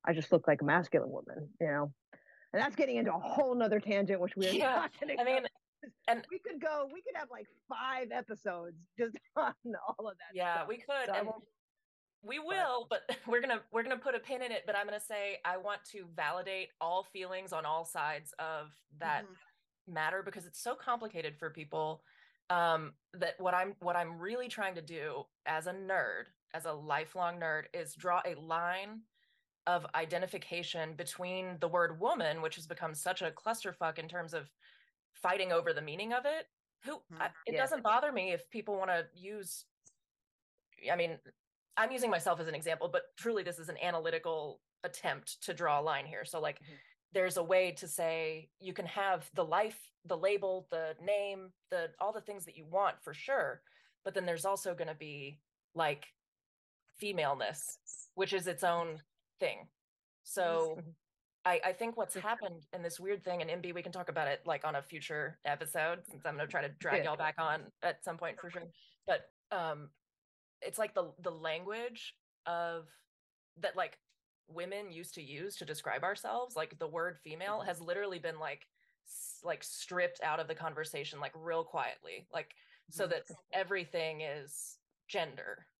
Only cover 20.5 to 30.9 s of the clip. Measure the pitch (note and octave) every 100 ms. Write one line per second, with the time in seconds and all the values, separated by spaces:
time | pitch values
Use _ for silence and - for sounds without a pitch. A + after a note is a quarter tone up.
20.5 | - A#3+ - - A#3+ A3 F3 D#3 D3 D#3+
21.5 | D#3 D3 D#3 D#3 D#3 _ - - _ _
22.5 | F3 E3+ D#3+ D3+ - _ F3+ F3 - F3+
23.5 | F3+ F#3+ G3+ F3 F3 E3+ E3+ F3+ A#3+ B3
24.5 | A3 G3 F3 D#3 E3 D3+ C3 - _ -
25.5 | D#3+ E3 F#3 F#3+ F#3 B2 F#2 A#2+ _ _
26.5 | D#3+ D#3 D3+ D3+ D3 D#3 F#3 F3 F3 E3
27.5 | D#3 D3 - D3 - F3+ F3 F3+ D3+ D#3+
28.5 | E3 F3 F#3 G3+ A3 A3 _ _ _ _
29.5 | _ - F3 D#3+ D#3 E3 F3 F3+ F#3+ -
30.5 | F3 E3+ E3+ D#3+